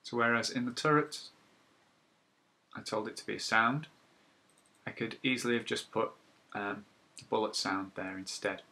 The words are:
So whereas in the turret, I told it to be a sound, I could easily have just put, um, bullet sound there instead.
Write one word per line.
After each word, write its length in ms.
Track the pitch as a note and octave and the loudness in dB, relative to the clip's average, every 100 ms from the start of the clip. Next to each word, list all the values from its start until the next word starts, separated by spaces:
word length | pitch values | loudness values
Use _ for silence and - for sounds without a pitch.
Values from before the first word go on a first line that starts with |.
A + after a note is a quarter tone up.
So 140 | - A#2+ | -4 2
whereas 320 | A#2 A#2 A2+ | 4 4 2
in 160 | B2 A#2+ | -2 -2
the 60 | |
turret, 500 | A#2+ D#3 D3+ D3 - - _ _ _ _ _ _ _ _ _ _ _ _ _ _ A2+ | 0 4 6 4 -6 -14 _ _ _ _ _ _ _ _ _ _ _ _ _ _ -12
I 60 | |
told 260 | G#2+ A2 G#2+ | -2 -2 -2
it 80 | - | -8
to 80 | - | -6
be 100 | - | -4
a 40 | |
sound, 480 | - A2 A#2 C#3+ - _ _ _ _ _ _ _ _ _ - | 2 4 6 2 -4 _ _ _ _ _ _ _ _ _ -12
I 60 | |
could 260 | - A2+ - | -6 -6 -2
easily 320 | C3 B2 A#2+ A#2 | 0 0 2 2
have 100 | A2+ | 2
just 260 | A#2 - | -4 -2
put, 200 | G#2+ - - _ _ _ | -2 -2 -4 _ _ _
um, 300 | G#2 G2+ G2+ - _ _ - - | -6 -6 -6 -12 _ _ -20 -2
bullet 260 | A#2 G#2+ - | 0 0 -2
sound 360 | G#2 F#2+ F#2+ - | -2 -2 -4 -6
there 220 | F#2+ F#2+ | -6 -8
instead. 460 | F#2+ - G2+ F#2+ - | -8 -4 -4 -4 -12